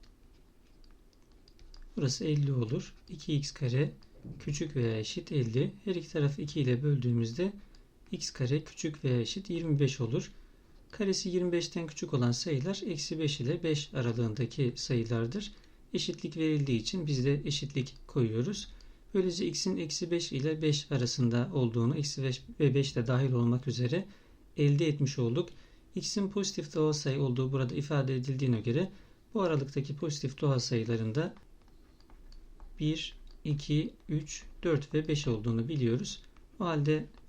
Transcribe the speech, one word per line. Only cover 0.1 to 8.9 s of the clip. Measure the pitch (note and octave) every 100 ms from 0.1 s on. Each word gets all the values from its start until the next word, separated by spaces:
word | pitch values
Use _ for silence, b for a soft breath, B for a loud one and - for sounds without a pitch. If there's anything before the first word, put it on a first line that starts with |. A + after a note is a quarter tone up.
| - - - - - - - - - - - - - - - - - - -
burası | C#3 - D#3+
elli | D3 C#3
olur. | C3 A2+ D#3+ - - -
İki | D#3+ -
x | C#3+ C#3+
kare | - B2+ B2+ D3 - - - - -
küçük | - C#3+ D#3 C3+
veya | A#2 A2
eşit | A2 - D#3+
elli. | D3 A#2 A#2 F#3+ - G3+
Her | F3
iki | D#3
tarafı | D#3+ C#3+ -
iki | D3+ E3
ile | B2+ B2
böldüğümüzde | D3 C#3 A#2+ A#2 A2+ B2 F#3+ G3+ B B B _ -
x | E3+ -
kare | - B2 D3+
küçük | D3 - E3